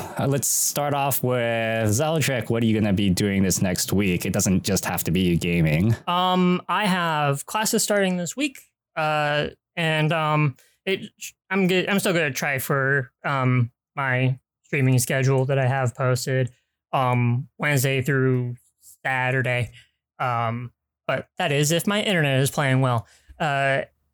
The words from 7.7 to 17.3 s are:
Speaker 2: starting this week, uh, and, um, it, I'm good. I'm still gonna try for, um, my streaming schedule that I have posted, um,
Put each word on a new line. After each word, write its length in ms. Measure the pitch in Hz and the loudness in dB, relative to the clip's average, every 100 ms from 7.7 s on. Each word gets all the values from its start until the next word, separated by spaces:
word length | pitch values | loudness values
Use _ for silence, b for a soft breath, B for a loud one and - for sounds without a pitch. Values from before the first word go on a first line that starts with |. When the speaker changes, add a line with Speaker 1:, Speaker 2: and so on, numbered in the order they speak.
| 226 | 0
Speaker 2:
starting 340 | - 208 190 180 | 0 2 2 0
this 200 | 170 - | -4 -4
week, 220 | 285 - - _ _ 165 | -6 -6 -20 _ _ -4
uh, 520 | 156 151 147 147 151 - _ 175 | -2 0 0 0 -2 -8 _ -4
and, 360 | 160 156 151 | 0 2 0
um, 440 | 165 156 151 151 - b b | 0 2 2 0 -2 b b
it, 240 | - 196 214 _ - - _ | -4 -4 -6 _ -18 -18 _
I'm 160 | 190 180 | 0 2
good. 200 | 185 175 | 2 0
I'm 100 | 196 | 0
still 120 | 202 | 0
gonna 200 | 170 151 | 0 -2
try 260 | 131 156 135 | -2 -4 -4
for, 540 | - 139 135 143 127 _ | -2 0 2 0 -2 _
um, 460 | 170 139 127 127 117 - _ | -4 0 2 2 0 -6 _
my 440 | 147 135 127 131 131 _ _ | -6 -2 0 0 -2 _ _
streaming 340 | _ 151 131 127 | _ 0 2 2
schedule 460 | - 139 135 135 131 | 2 0 2 2 0
that 120 | 135 | 0
I 80 | 127 | 0
have 280 | 135 127 | 0 -2
posted, 560 | - 127 127 - 131 123 b b b _ | -2 -2 0 0 -2 -2 b b b _
um, 560 | 147 127 123 120 | -2 2 2 2